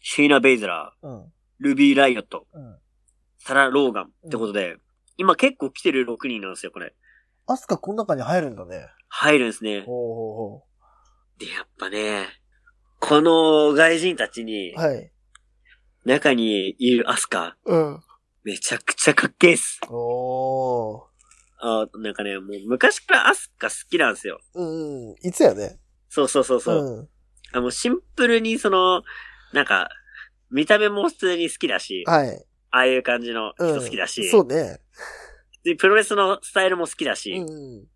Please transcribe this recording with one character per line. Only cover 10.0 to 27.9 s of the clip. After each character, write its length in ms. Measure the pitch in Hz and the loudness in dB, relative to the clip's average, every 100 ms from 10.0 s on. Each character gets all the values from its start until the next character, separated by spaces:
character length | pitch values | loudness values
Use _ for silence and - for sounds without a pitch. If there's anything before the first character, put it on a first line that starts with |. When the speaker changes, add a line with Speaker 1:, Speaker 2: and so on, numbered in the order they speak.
| 120 113 113 | -6 -8 -10
Speaker 2:
う 40 | 107 | -10
ほ 280 | 107 131 _ _ _ _ _ _ _ _ | -12 -12 _ _ _ _ _ _ _ _
う。 20 | |
Speaker 1:
で、 120 | - | -14
や 120 | - | -12
っ 40 | - _ | -14 _
ぱ 120 | 95 | -8
ね、 380 | 104 107 104 95 - _ _ _ _ _ _ | -6 -4 -4 -8 -14 _ _ _ _ _ _
こ 220 | - 151 | 2 4
の 520 | 160 165 160 156 151 | 6 4 6 4 4
外 260 | 147 160 165 | 6 4 4
人 160 | 180 139 | -2 -2
た 140 | 110 | -6
ち 160 | 113 113 | -6 -8
に、 280 | 107 90 151 | -8 -8 -4
Speaker 2:
は 180 | 160 | -2
い。 180 | 123 - _ _ - _ _ _ _ _ _ 123 | -2 -10 _ _ -20 _ _ _ _ _ _ 0
Speaker 1:
中 280 | 143 151 | 2 4
に 420 | 123 113 104 95 - | 2 2 0 -2 -2
い 120 | 123 | 2
る 180 | 120 110 | 2 2
ア 80 | - | -2
ス 80 | - | -2
カ、 300 | 98 85 - - | -4 -4 -8 0
Speaker 2:
う 100 | 170 | 0
ん。 240 | 151 160 _ _ _ _ | 0 -6 _ _ _ _
Speaker 1:
め 140 | 107 95 | -12 -8
ち 180 | - 117 | -6 -6
ゃ 40 | |
く 140 | - | -6
ち 160 | - 156 | 0 2
ゃ 40 | |
か 140 | - - | 2 -2
っ 60 | _ | _
け 140 | 175 | 6
え 20 | |
っ 40 | 160 | 6
す。 220 | - - - | -2 -10 -10
Speaker 2:
お 1080 | 120 120 123 127 131 131 131 131 123 110 110 | -6 -4 -4 -4 -4 -2 -2 -2 -2 -4 -8
ー。 40 | - _ _ _ _ _ | -18 _ _ _ _ _
Speaker 1:
あ、 280 | 113 110 110 104 | -4 -2 -4 -8
な 140 | 107 | -10
ん 20 | |
か 100 | 101 | -8
ね、 160 | 101 98 | -8 -8
も 80 | 98 | -10
う 140 | 101 101 | -12 -4
昔 320 | 127 269 - | 0 0 0
か 140 | - | 0
ら 140 | 339 - | 2 2
ア 60 | - | 0
ス 160 | - _ | -6 _
カ 120 | - | -8
好 60 | - - | -8 -6
き 80 | 170 | 0
な 140 | 131 | 0
ん 40 | 95 | -2
で 40 | |
す 80 | 98 | -10
よ。 120 | 82 _ | -12 _
Speaker 2:
う 80 | 170 | -8
ん 480 | 170 160 151 139 113 | -8 -6 -8 -10 -14
う 20 | |
ん。 20 | - 180 | -10 -8
い 60 | |
つ 120 | - | 4
や 100 | 262 | 4
ね。 260 | 101 98 - _ _ _ | 4 -8 -10 _ _ _
Speaker 1:
そ 140 | - | -2
う 40 | 135 | 2
そ 140 | 143 | 2
う 20 | |
そ 140 | 127 127 | 2 0
う 20 | |
そ 140 | 120 | 2
う。 40 | 156 | 0
Speaker 2:
う 240 | 139 110 | -2 -8
ん。 60 | 143 _ _ _ - | -14 _ _ _ -8
Speaker 1:
あ、 80 | 127 | -4
も 60 | 123 | -4
う 40 | |
シ 180 | - | -2
ン 100 | 240 | -2